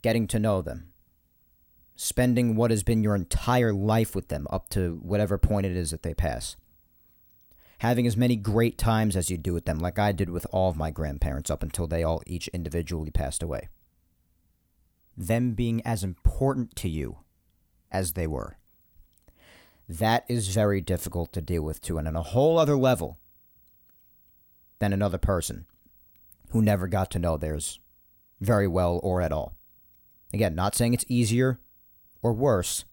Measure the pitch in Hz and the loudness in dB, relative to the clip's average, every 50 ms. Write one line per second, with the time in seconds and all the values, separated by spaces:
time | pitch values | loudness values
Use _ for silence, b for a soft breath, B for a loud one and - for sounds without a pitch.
0 | - 123 110 117 113 - - 113 104 110 101 95 85 73 62 62 - - - _ | 2 2 2 2 2 2 0 2 2 4 2 2 0 -4 -8 -10 -12 -16 -20 _
1 | _ _ _ _ _ _ _ _ _ _ _ _ _ _ _ _ _ _ _ - | _ _ _ _ _ _ _ _ _ _ _ _ _ _ _ _ _ _ _ -8
2 | - - - - 123 127 123 120 123 117 110 107 120 117 113 104 95 - 117 113 | -8 -4 0 2 2 4 4 4 4 2 4 4 4 4 2 2 2 2 2 2
3 | 107 104 104 101 87 - - - - - 123 127 120 113 104 98 98 107 110 113 | 4 2 2 0 0 0 -2 -2 0 2 4 4 4 4 2 2 2 2 4 2
4 | 113 - - 95 - - - 73 71 71 - 92 - - - 98 92 87 82 82 | 2 0 -2 -8 -6 -6 -6 -6 -6 -4 -6 -6 -6 -4 -2 -2 0 0 -2 -6
5 | - 87 101 101 107 95 101 92 - - 104 101 95 98 90 90 87 78 80 80 | -4 -2 0 0 2 0 2 2 2 2 2 2 0 0 -2 -2 -2 -4 -6 -6
6 | - 85 76 - - 80 60 58 - - - - _ _ _ _ _ _ _ _ | -6 -8 -4 -2 -2 -2 -2 -4 -8 -12 -14 -16 _ _ _ _ _ _ _ _
7 | _ _ _ _ _ _ _ _ _ _ b b b b b b - 113 123 117 | _ _ _ _ _ _ _ _ _ _ b b b b b b 0 2 2 2
8 | 123 120 107 107 123 123 123 110 98 110 101 113 117 117 - - - 117 113 110 | 2 2 2 2 4 4 2 2 0 0 2 4 4 2 2 0 2 2 4 4
9 | 110 107 90 92 87 - 90 85 78 95 87 85 - - 82 78 82 90 85 - | 2 2 2 0 -2 -2 -4 -4 -2 -2 -2 -2 -2 -2 -2 -2 -2 -2 0 0
10 | 104 104 98 87 98 87 87 87 - - - 92 92 92 85 76 78 80 80 - | 0 0 2 0 -2 -2 -2 -6 -6 -2 -2 0 0 0 0 0 -4 -4 -4 -4
11 | 78 73 71 71 - 73 67 71 73 - 78 - - 78 - - 87 78 80 82 | -4 -4 -2 0 0 0 0 -4 -4 -4 -4 -4 -4 -6 -4 -6 -4 -2 -2 0
12 | 82 80 80 - - - 90 85 - - - 90 82 78 71 85 82 73 87 80 | 0 0 -2 -2 -4 -8 -8 -8 -8 -6 -8 -6 -6 -4 -4 -4 -4 -2 -4 -6
13 | 80 76 - - 71 64 - - 82 82 71 - - - - _ _ _ _ _ | -6 -2 -2 -2 -2 -2 -4 -6 -6 -4 -6 -8 -8 -12 -20 _ _ _ _ _
14 | _ _ _ _ _ _ _ _ _ _ _ _ _ _ _ _ _ _ _ _ | _ _ _ _ _ _ _ _ _ _ _ _ _ _ _ _ _ _ _ _
15 | _ _ _ - 101 85 113 117 123 123 110 98 123 117 113 113 - - 113 113 | _ _ _ -12 -4 -2 0 0 0 -2 0 -2 -2 0 0 -2 -2 -2 -4 -4
16 | 98 95 87 _ _ - - - 135 135 135 131 120 - - - - 95 80 78 | -4 -6 -8 _ _ 0 2 4 0 0 0 0 -4 -6 -8 -6 -6 -4 -4 -4
17 | 69 58 - - - _ _ _ _ _ _ _ _ _ _ _ _ _ - 95 | -6 -6 -8 -14 -20 _ _ _ _ _ _ _ _ _ _ _ _ _ -4 -4
18 | 95 85 - 92 85 80 73 64 52 - - - _ _ _ _ _ _ _ - | -4 -4 -4 -4 -4 -4 -4 -6 -6 -10 -14 -18 _ _ _ _ _ _ _ -20
19 | - _ _ _ _ b b b b b b b b b b b b b 87 82 | -20 _ _ _ _ b b b b b b b b b b b b b -4 0
20 | 110 110 113 120 - - 117 120 107 95 92 110 107 104 101 98 85 - 90 85 | 2 2 2 2 0 -2 -4 -2 -2 0 0 2 2 2 2 0 0 -2 -2 -2
21 | - 87 - 87 85 - - - 78 - 85 85 76 78 78 - - - 87 80 | -2 -6 -6 -6 -6 -4 -6 -8 -4 -2 -2 -2 -2 -4 -8 -8 -8 -6 -4 -4
22 | 78 78 78 82 85 - 92 120 139 160 165 165 160 143 147 135 127 131 127 - | -4 -4 -4 -4 -6 -2 2 2 4 4 4 4 4 4 4 4 4 2 2 2
23 | 87 - - - _ _ _ _ _ _ _ _ _ _ _ _ _ _ _ _ | -2 -8 -10 -14 _ _ _ _ _ _ _ _ _ _ _ _ _ _ _ _
24 | _ _ _ _ _ _ _ _ _ _ _ _ _ _ _ _ 104 101 98 95 | _ _ _ _ _ _ _ _ _ _ _ _ _ _ _ _ 0 0 2 2
25 | 101 101 87 90 - - 98 87 80 - 58 - - _ _ _ _ _ _ _ | 0 0 0 0 0 0 0 0 -2 -4 -8 -10 -14 _ _ _ _ _ _ _
26 | _ _ _ _ _ _ - _ _ - - 117 110 104 104 95 90 92 87 101 | _ _ _ _ _ _ -20 _ _ -2 2 4 4 4 4 2 0 -2 0 0
27 | 95 - - 90 85 85 80 76 78 78 78 80 - - - - _ _ _ _ | -2 0 -2 -2 0 0 0 0 -2 -4 -4 -4 -6 -8 -10 -12 _ _ _ _
28 | _ _ _ _ _ _ _ _ - 98 117 104 101 95 82 90 90 87 87 87 | _ _ _ _ _ _ _ _ 0 2 4 4 4 4 2 2 2 2 0 0
29 | - 101 90 90 90 82 76 76 - - - - _ _ _ _ _ _ _ _ | 0 0 0 0 0 0 -2 -4 -4 -6 -12 -18 _ _ _ _ _ _ _ _
30 | _ _ _ _ _ _ - 101 - 95 78 80 92 101 - - 120 117 123 123 | _ _ _ _ _ _ -2 0 0 0 0 0 -2 0 0 0 2 2 2 0
31 | - - 127 120 120 104 113 120 127 131 127 - _ _ _ _ _ _ _ _ | 0 0 0 0 2 2 2 2 2 2 0 -2 _ _ _ _ _ _ _ _
32 | _ _ _ _ - 117 113 107 131 147 113 92 87 - - - - - | _ _ _ _ -2 -2 0 2 2 2 2 2 0 -2 -6 -6 -8 -10